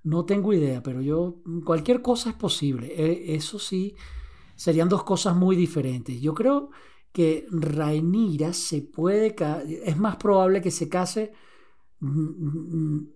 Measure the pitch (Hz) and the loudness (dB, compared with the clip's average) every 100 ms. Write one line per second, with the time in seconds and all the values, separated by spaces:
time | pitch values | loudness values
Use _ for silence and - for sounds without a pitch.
0 | 156 165 175 202 196 190 143 127 127 127 | -2 0 2 2 2 2 2 -2 -6 -4
1 | 135 156 175 170 - 170 165 165 156 247 | -2 0 -2 -4 -8 -6 0 0 2 2
2 | 247 240 240 - 175 - 143 123 120 175 | 2 -2 -2 -4 -2 -2 -2 -2 -6 -2
3 | 156 175 170 156 151 208 - 185 196 - | 0 0 -2 -4 -4 -8 -6 -4 -4 -8
4 | - - - - - - - 160 170 190 | -16 -14 -16 -18 -20 -6 0 2 4 2
5 | - 190 208 175 185 185 170 151 131 127 | 2 0 2 4 4 4 2 0 -2 -4
6 | 113 120 143 156 240 277 285 - - - | -6 -4 -2 2 2 2 -2 -12 -20 -20
7 | - - 165 160 - 175 156 147 151 151 | -8 0 2 2 -2 -2 -2 0 0 0
8 | 165 202 220 151 156 175 - 151 147 - | 2 2 2 2 -2 -2 -4 -4 -4 -2
9 | 170 208 220 214 151 160 143 165 202 151 | 2 4 2 0 -2 -2 -6 -6 -2 0
10 | 214 - 208 196 185 190 180 - 151 180 | 0 0 4 6 6 4 2 -2 -2 0
11 | 180 220 214 - - - - - - - | 0 -2 -4 -8 -20 -20 -20 -20 -20 -8
12 | 135 147 156 180 151 160 165 165 156 151 | -4 -2 -2 -4 -6 -4 -4 -4 -2 -2
13 | - | -6